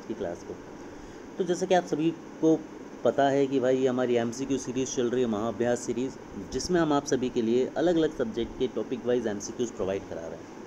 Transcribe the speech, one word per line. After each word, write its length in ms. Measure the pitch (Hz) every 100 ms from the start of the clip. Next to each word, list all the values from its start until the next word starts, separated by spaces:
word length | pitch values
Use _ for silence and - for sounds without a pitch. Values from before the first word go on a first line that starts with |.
| -
की 60 |
class 240 | - 92 87
को। 180 | - 92 - - - - - - - -
तो 60 |
जैसे 240 | 180 175 185
कि 80 | 185
आप 100 | 175
सभी 260 | 151 160
को 480 | 160 - - 160 156 - - - -
पता 260 | 120 113 139
है 180 | 139 139
कि 120 | 135
भाई 180 | 123 131
ये 100 | 131
हमारी 280 | 127 123 120
एमसीक्यू 420 | 117 113 135 131
series 380 | - 127 131 -
चल 140 | 120
रही 120 | 127
है, 60 | 120
महाअभ्यास 520 | 104 117 107 117 120
series, 340 | - 117 131 - - - 92
जिसमें 280 | 131 185 180
हम 120 | 160
आप 120 | 143 143
सभी 240 | 135 123
के 120 | 117
लिए 300 | 113 120 131 -
अलग-अलग 400 | 165 165 156 -
subject 420 | 120 107 113 -
के 80 | 127
टॉपिक 380 | 113 110 127 117
वाइज 220 | 123 113
एमसीक्यूज़ 440 | 104 101 113 117
provide 300 | - 95 98 92
करा 120 | 82
रहे 80 | 82
हैं। 180 | 82 - -